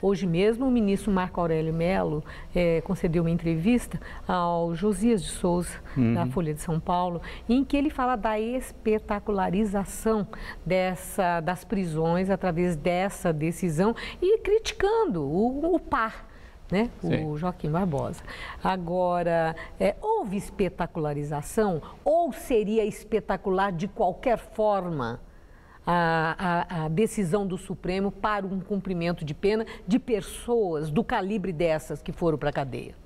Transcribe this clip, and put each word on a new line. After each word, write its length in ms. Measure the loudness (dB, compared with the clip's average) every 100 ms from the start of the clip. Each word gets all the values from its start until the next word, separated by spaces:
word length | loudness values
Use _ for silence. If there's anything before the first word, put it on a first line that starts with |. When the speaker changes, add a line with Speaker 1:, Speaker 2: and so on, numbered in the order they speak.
Speaker 1:
Hoje 240 | 2 2 2
mesmo 400 | 4 4 4 2
o 40 |
ministro 400 | 4 4 2 2
Marco 300 | 2 0 0
Aurélio 320 | 0 2 0
Mello, 500 | 0 2 2 2 -2 -6 -12 -4
é, 280 | 2 4 2
concedeu 400 | 0 0 2 2
uma 80 | 2
entrevista 680 | 2 2 2 4 2 2 -8 -8 -12 -2
ao 460 | 0 2 2 0
Josias 480 | 0 0 2 4 2
de 80 | 0
Souza, 480 | -2 2 2 0 -8 -6 2
Speaker 2:
Uhum. 160 | 4
Speaker 1:
da 120 | 4 2
Folha 260 | 0 -2
de 80 | -4
São 180 | -2 -2
Paulo, 440 | 0 0 0 -2 -8 -12 0
em 160 | 2
que 140 | 2 2
ele 100 | 0
fala 260 | 0 0
da 240 | 2 0 0
espetacularização 1900 | -2 -4 -6 -4 0 0 0 -4 0 0 2 2 2 0 -2 -2 0 0 0 -6 -10 -8
dessa, 760 | 0 2 2 -2 -8 0 2 2
das 240 | 0 -4
prisões 640 | -2 -2 0 0 2 2 2
através 480 | 0 0 2 0 2
dessa 560 | 0 2 0 0 -2
decisão 640 | 0 0 0 -2 2 2 2 -6 -2
e 180 | 2 2
criticando 840 | 4 2 2 0 2 4 2 0
o, 520 | 0 2 2 2 2
o 60 | 2
par, 480 | 2 -2 -2 -4 -16 -18 -20 -20 -2
né? 180 | 0 0 -2
Speaker 2:
Sim. 240 | -2 0
Speaker 1:
O 120 | 0 -2
Joaquim 320 | -4 -4 -2
Barbosa. 540 | 0 2 0 -2 -6 -12 -12 -12 -4
Agora, 960 | -2 -2 -2 0 2 2 2 2 2 -2 -12 0
é, 160 | 0 0
houve 360 | 0 0 0 -4
espetacularização 1500 | -6 -2 -2 0 -6 -2 -2 -2 -4 -6 -4 0 2 0 -6 -6
ou 280 | 2 4 2
seria 520 | -2 0 0 2 2
espetacular 880 | 0 -4 -2 -4 -2 -4 0 0 0
de 160 | 0 -4
qualquer 500 | 0 0 0 0 0
forma 840 | -2 0 2 2 0 -4 -4 -6 -12 -20 -20 -20 -20 -10
a, 520 | 0 2 4 2 0 0
a, 460 | 0 0 0 -2
a 40 | -2
decisão 560 | 2 0 0 0 0
do 140 | 0 -4
Supremo 540 | -8 -8 -4 -2 -2
para 340 | -2 -2 -2 -2
um 140 | -6
cumprimento 640 | -4 -4 -2 -2 -2 -2
de 100 | -4
pena 320 | -2 0 0 -2 -8
de 140 | 0 0
pessoas 920 | 2 -2 -2 -12 0 2 2 0 0
do 140 | 0
calibre 500 | 0 -2 0 -2 -2
dessas 480 | 0 2 2 -2 -10
que 120 | -8
foram 260 | -2 0 2
pra 140 | 0
cadeia? 420 | -2 -4 -6 -10 -16